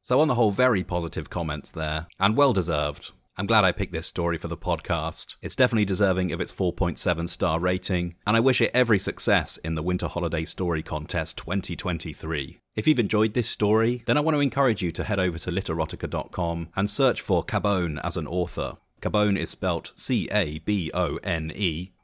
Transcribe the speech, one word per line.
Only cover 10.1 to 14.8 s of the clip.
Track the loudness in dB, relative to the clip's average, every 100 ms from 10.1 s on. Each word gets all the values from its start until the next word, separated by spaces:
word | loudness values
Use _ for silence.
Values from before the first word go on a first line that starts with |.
| -2 -2 -2 -4
Story | -2 0 -2
Contest | -2 -6 -4 -4 -4 -6
twenty | -4 -4 -2 -6
twenty-three. | -4 -4 -4 -8 -4 -4 -6 -10 _
If | -2 2
you've | 4
enjoyed | 4 4 2
this | 2 -2
story, | 0 4 4 4 0 0
then | 2
I |
want | 2 2
to |
encourage | 2 2 2 2